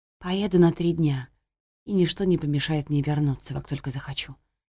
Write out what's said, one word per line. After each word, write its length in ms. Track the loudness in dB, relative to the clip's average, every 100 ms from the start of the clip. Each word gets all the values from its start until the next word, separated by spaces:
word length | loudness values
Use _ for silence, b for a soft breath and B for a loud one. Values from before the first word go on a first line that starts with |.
| _ _
Поеду 400 | -6 -4 2 6
на 120 | 6
три 220 | 6 0
дня, 360 | 2 0 0 -6 _ _ _ _ _ -4
и 80 |
ничто 320 | 0 2 0 0
не 120 | 0
помешает 520 | 0 -2 0 -2 0
мне 120 | 0
вернуться, 520 | 0 0 0 -2 -6
как 140 | -10 -8
только 240 | -8 -8
захочу. 440 | -8 -8 -8 -10 -14 _ _ _